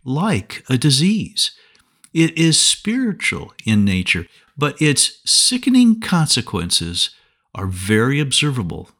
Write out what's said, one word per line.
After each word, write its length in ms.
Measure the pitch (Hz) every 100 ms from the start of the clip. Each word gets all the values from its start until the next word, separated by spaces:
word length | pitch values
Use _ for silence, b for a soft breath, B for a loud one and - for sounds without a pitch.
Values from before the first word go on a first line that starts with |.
like 600 | 127 139 208 127 - - -
a 80 | 127
disease. 720 | 151 131 175 214 123 - - b b b b b b
It 220 | 160 165 160
is 220 | 165 156
spiritual 920 | - - - 240 247 185 - 76 - - -
in 180 | 104
nature, 420 | 101 95 90 90 82 b b -
but 240 | 143 139
its 380 | 151 139 - - -
sickening 680 | - - 247 254 254 240 226
consequences 1080 | - 170 156 127 - 95 85 - 82 85 - b b b b
are 120 | - 95
very 520 | 90 95 107 120 143
observable, 720 | 147 - 147 127 87 80 -